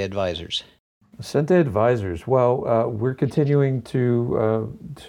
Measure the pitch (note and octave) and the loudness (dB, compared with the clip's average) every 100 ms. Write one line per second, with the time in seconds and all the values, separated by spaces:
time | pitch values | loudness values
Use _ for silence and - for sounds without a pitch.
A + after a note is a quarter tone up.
0 | G2 F#2+ F#2 D#2+ E2+ - - _ _ _ | -2 -2 -4 -4 -8 -10 -10 _ _ _
1 | _ - - C#3 D3+ F3+ C#3 G2 A#2 A#2+ | _ -16 -2 -2 4 4 4 2 2 2
2 | F#2+ E2 - C3 B2 B2+ - A#2 A#2+ A2 | -2 -6 0 2 4 2 0 0 0 -2
3 | B2+ C3 C#3 - C#3+ C#3+ C3+ C3 - C3+ | -4 -2 -2 0 2 2 2 0 -4 -2
4 | B2 A#2+ A#2+ - A2 A2 A2 - - C#3 | 2 2 0 0 0 0 -4 -10 -16 -18